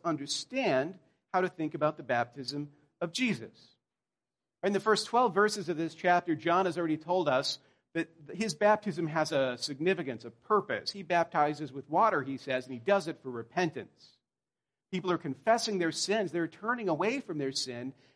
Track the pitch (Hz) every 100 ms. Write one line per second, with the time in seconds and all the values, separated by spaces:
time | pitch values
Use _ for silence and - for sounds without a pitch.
0 | 170 151 143 - - 254 220 131 160 190
1 | _ _ _ 185 185 - 156 156 151 156
2 | 127 120 120 143 123 143 147 _ _ -
3 | 170 202 233 135 104 - _ _ _ _
4 | _ _ _ _ _ _ 196 196 214 208
5 | - 233 247 180 208 208 165 160 165 -
6 | 180 175 175 156 165 175 185 160 165 151
7 | 160 185 147 131 139 - _ _ _ 165
8 | 165 - 143 175 220 147 208 208 208 160
9 | 160 160 151 147 131 120 - 135 170 175
10 | 135 113 120 - - 208 196 107 - 202
11 | 165 175 165 160 147 147 147 135 135 165
12 | 220 165 135 131 - 131 127 123 117 202
13 | 160 - 135 117 113 185 175 123 98 _
14 | - _ _ _ _ _ _ _ _ 185
15 | 180 170 147 131 220 233 233 190 170 156
16 | - 220 180 170 160 - 220 240 196 151
17 | 202 269 - 156 135 131 127 120 127 -
18 | _